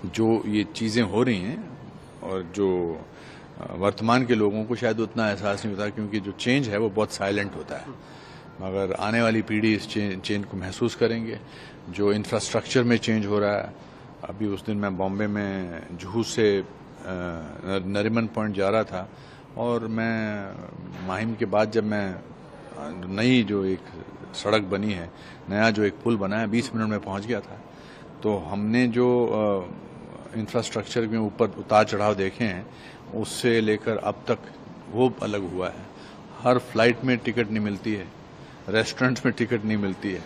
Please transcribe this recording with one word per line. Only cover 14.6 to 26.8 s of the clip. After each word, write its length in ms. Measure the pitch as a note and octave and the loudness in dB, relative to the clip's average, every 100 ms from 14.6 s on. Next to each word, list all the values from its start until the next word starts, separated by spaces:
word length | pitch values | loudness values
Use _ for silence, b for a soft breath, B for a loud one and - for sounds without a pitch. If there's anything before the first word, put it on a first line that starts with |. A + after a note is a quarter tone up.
| - | -2
दिन 120 | G#2 | 0
मैं 200 | G2+ F#2 | 0 0
बॉम्बे 300 | F#2+ G2 G#2 | -2 0 0
में 560 | G#2 G2+ F#2+ F2+ E2 - F2 | 0 -2 -4 -6 -8 -12 -12
जुहू 260 | F#2 A2 | -6 -2
से, 340 | A2 - G#2+ G2 | -2 4 6 6
अ, 80 | F2+ - - - - F#2 F2+ E2+ D#2 - - | 0 -10 -18 -14 -8 -4 -4 -6 -8 -10 -4
नर-, 200 | G2 F#2 | -2 0
नरीमन 420 | G2+ G#2+ A2+ A2+ | 0 2 2 0
पॉइंट 280 | A2 G#2+ F#2+ | -2 -2 2
जा 140 | G2 | 2
रहा 140 | A2 | 4
था 260 | G#2 F#2 F#2+ B B B B - | 2 -4 -8 B B B B -4
और 300 | A#2+ A#2+ A2+ | 0 0 0
मैं 680 | A2 A2+ A2+ G#2+ G#2 G2 G2+ F#2 - F#2 F2+ F#2 | -2 0 0 -2 -4 -8 -10 -14 -12 -12 -10 -4
माहिम 280 | F#2 A2+ A2 | -2 -2 -2
के 100 | G2+ | 2
बाद 260 | G#2 A2 | 4 4
जब 120 | A2+ | 2
मैं, 300 | G#2+ G#2 G2 | 2 0 -2
अ, 100 | F2 - - - - - D2 D2 F2+ F2+ | -6 -12 -18 -18 -18 -16 -12 -10 -10 -6
नई 360 | G2 A#2+ B2+ | 0 4 4
जो 220 | G#2 G2+ F#2+ | 4 2 2
एक 140 | F#2 - - - - - - | 0 -4 -16 -16 -16 -14 -4
सड़क 260 | G2+ G#2+ | 2 2
बनी 320 | G2 F#2+ G#2+ | 2 -2 -2
है, 180 | F#2+ E2 B B B - | -4 -6 B B B -4
नया 220 | G2+ A2+ | 4 6
जो 120 | G#2+ | 6
एक 100 | G#2 - | 2 2
पुल 140 | A2+ A2+ | 0 2
बना 220 | F#2+ G#2+ | 0 0
है, 80 | A2 | 0
बीस 280 | A2+ A2+ | 0 0
मिनट 140 | A2+ | -2